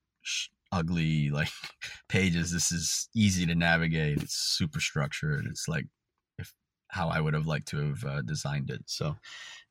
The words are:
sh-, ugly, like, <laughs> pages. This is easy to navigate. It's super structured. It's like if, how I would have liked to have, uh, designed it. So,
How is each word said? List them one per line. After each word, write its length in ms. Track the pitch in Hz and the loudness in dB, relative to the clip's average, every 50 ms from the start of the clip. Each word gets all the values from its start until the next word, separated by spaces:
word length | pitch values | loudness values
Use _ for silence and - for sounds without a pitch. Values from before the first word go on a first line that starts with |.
| _ _ _ _ | _ _ _ _
sh-, 280 | - - - - - - _ _ _ - | -8 -6 -4 -4 -4 -6 _ _ _ -4
ugly, 600 | - 87 82 80 90 85 80 78 78 76 73 71 | -2 -2 0 0 2 2 2 4 4 4 2 2
like, 180 | 73 73 76 - - - - - - - | 2 0 0 -2 -4 -8 -14 -16 -16 -14
<laughs> 300 | - - - - - - | -14 -14 -14 -16 -12 0
pages. 420 | - 95 95 92 85 85 82 85 | 2 2 4 4 2 2 0 0
This 200 | 87 85 - - | 0 0 0 0
is 380 | 87 85 82 - - - - - - | 0 0 0 0 -2 -2 -4 -2 2
easy 300 | 117 107 101 92 90 90 82 | 4 4 6 6 4 2 2
to 80 | 85 | 4
navigate. 640 | 82 85 85 82 82 82 82 80 80 78 76 73 73 | 4 4 6 6 4 4 4 2 2 2 2 2 0
It's 140 | 73 - - | 0 -2 -4
super 440 | - - - - - 92 78 73 78 | -2 0 0 0 0 0 0 0 -2
structured. 680 | - - - 78 71 71 - - - 76 73 71 - - | -2 -2 0 0 -2 -2 -2 -4 -2 -2 -2 -2 -2 -4
It's 180 | 78 - - - | -6 -6 -6 -4
like 180 | 82 73 62 - _ _ _ _ _ _ _ _ _ - | -2 -4 -4 -6 _ _ _ _ _ _ _ _ _ -14
if, 160 | 98 - - _ _ _ _ _ _ - | -14 -14 -14 _ _ _ _ _ _ -10
how 200 | - 95 87 82 | -4 -2 -2 0
I 120 | 80 78 | 2 2
would 120 | 78 76 76 | 2 2 2
have 140 | 76 78 80 | 2 2 0
liked 220 | 78 65 - - | 0 -2 -2 -4
to 80 | - 73 | -4 -2
have, 260 | 73 73 69 - - | 0 0 -2 -2 -4
uh, 180 | 69 69 73 | -4 -4 -4
designed 480 | 64 - 76 73 - 71 71 71 67 65 | -4 -4 -4 -4 -2 -2 -2 -2 -2 -2
it. 120 | 64 57 - | -6 -8 -6
So, 300 | - - - 78 78 76 - - - - - - - - - - - | -8 -6 -2 -2 -2 -4 -4 -10 -18 -16 -16 -16 -16 -18 -18 -18 -12